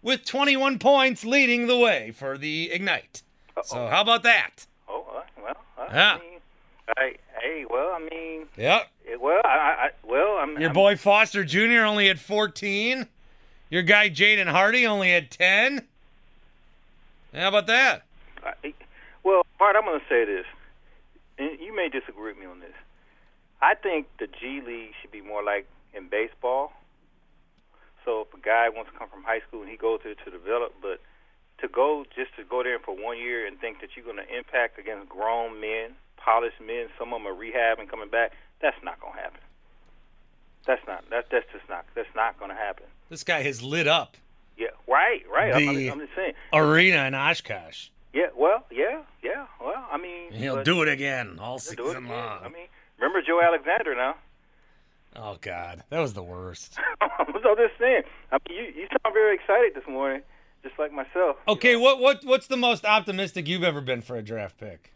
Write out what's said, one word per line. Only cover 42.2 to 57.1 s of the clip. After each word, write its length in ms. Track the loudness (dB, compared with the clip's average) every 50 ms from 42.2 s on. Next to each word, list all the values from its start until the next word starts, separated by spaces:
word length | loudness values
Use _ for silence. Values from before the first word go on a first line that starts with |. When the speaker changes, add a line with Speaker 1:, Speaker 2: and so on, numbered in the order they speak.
| -4 -4 -4 -8
Speaker 2:
gonna 160 | -14 -14 -10
happen. 300 | -8 -8 -8 -8 -10 -14 -20 -20 -20 _ _
Speaker 1:
This 140 | -16 -14 -4
guy 180 | -2 -2 0
has 200 | 0 -4 -6 -6 -8
lit 240 | -6 -4 0 2 2
up 280 | 2 2 0 -4 _ -20 _ -20 -20 -20 _ _ _ -8
Speaker 2:
Yeah, 100 | -8 -8 -8 -10 -2 2
right, 360 | 4 4 4 4 0 -2 -6 -4
right. 220 | 0 0 2 4 2
I'm, 220 | 2 2 2 0
Speaker 1:
the 140 | -2 -2 -4
Speaker 2:
I'm 80 | -6 -8
just 160 | -12 -12 -8
saying. 180 | -6 -6 -6 -6 -10 -8 0 2
Speaker 1:
arena 520 | 4 4 6 6 6 6 6 6 4 2
in 100 | 0 -2
Oshkosh. 760 | -2 0 0 -2 -2 -4 -8 -10 -10 -10 -14 -16 -18 -18 -18 _ _ -20 -8 -2
Speaker 2:
Yeah, 140 | -2 -2 -2 0
well, 300 | 2 4 4 4 2 -2 -8
yeah, 300 | -4 -2 -2 -2 -2 -6 -12 -18 -20 _ -8
yeah. 220 | -8 -8 -8 -10 -16 -18 -14
Well, 260 | -10 -10 -10 -10 -10 -8
I 60 | -10 -10
mean, 340 | -10 -10 -14 -14 -16 -16
Speaker 1:
He'll 260 | -12 -10 -8 -6 -6 -2
Speaker 2:
but 80 | 0
Speaker 1:
do 160 | 0 0 2
it 60 | 0 0
again 480 | -2 -2 -4 -6 -6 -6 -8 -10 -12 -14
all 200 | -12 -12 -10 -10
Speaker 2:
He'll 160 | -10 -12 -12
do 80 | -8 -6
it 20 | -6
Speaker 1:
season 160 | -6 -8 -10
Speaker 2:
again. 100 | -10 -10 -10
Speaker 1:
long. 220 | -8 -10 -10 -12 -14
Speaker 2:
I 60 | -16
mean, 180 | -18 -18 -20 -20 _ -20 _ _ _ _
remember 240 | -4 -2 -2 -2
Joe 200 | -2 0 2 4
Alexander 540 | 4 4 2 2 -2 -2 -2 -2 -2 -4 -4
now? 200 | -2 -2 -4 -4 -8 -14 -20 _ _ _ _ _ _ _ _ _ _ _ _ _ _ _ _ -20
Speaker 1:
Oh, 220 | -16 -14 -14 -14 -12
God. 420 | -12 -10 -10 -10 -10 -12 -14 -16 -16 _
That 100 | -6 -6
was 140 | -6 -6 -6
the 100 | -10 -14
worst. 540 | -14 -14 -14 -12 -14 -14 -16 -20 -18 -10 -8 -6 -6 -4 -4
Speaker 2:
<laughs> 80 | -4 -4